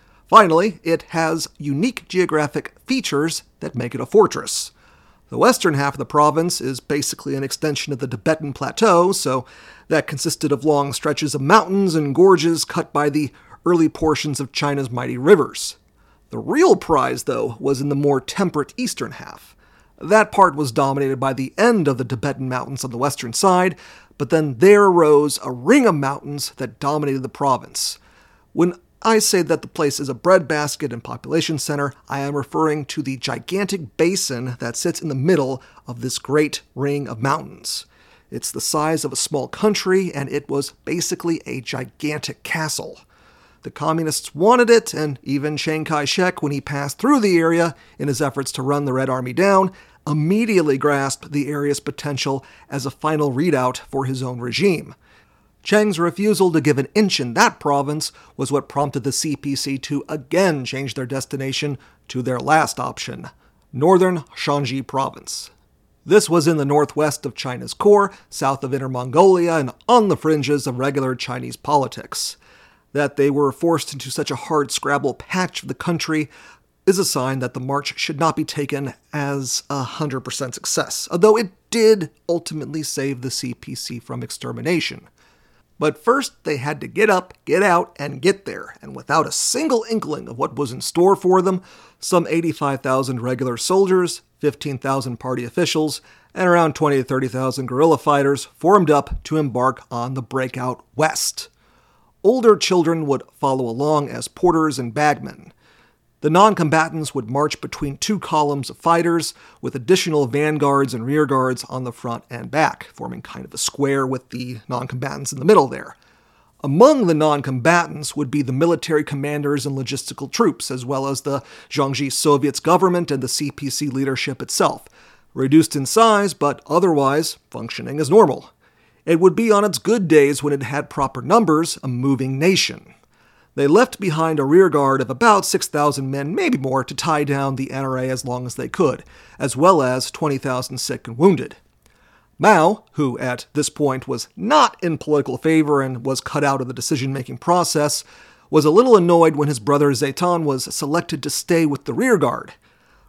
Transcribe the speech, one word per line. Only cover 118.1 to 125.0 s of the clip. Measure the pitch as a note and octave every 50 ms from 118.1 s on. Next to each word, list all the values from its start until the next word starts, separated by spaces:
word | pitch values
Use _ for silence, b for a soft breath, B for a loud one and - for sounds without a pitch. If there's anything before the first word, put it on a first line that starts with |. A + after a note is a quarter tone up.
| -
would | D3 D3 B2+
be | A2+ D3
the | C3+ A#2+
military | B2+ C3+ D#3+ E3+ E3+ - - - D#3+ D3+ D3
commanders | - D3 C#3 C#3 D3 D3 D3 C#3+ C#3+ D3 C#3+ A#2 D3
and | C#3 C3+
logistical | C3 - C#3 B2+ - - A#2+ - C#3 -
troops, | - - A#3 E3+ - - - -
as | C3+ B2+ A#2+
well | B2 C#3 C3+ C3+
as | C#3 C#3 -
the | - D3 C#3 C3+ B B B B B B
Jiangxi | - D3+ C#3 C#3 C#3 B2 C#3+ C3+
Soviet's | - - - D#3 D3 C3+ B2+ C#3+ B2+ -
government | - D#3+ E3+ F3+ F#3 F#3 F3 F3 E3+ -
and | F#3 D3
the | B2+ B2+
C | - - D3+ C#3
P | - - D3 C3+
C | - - D3+ C#3+
leadership | B2 C3 C#3 C#3 C3 B2 - C#3+ B2+ -
itself, | - - - - G3 - - - - - b b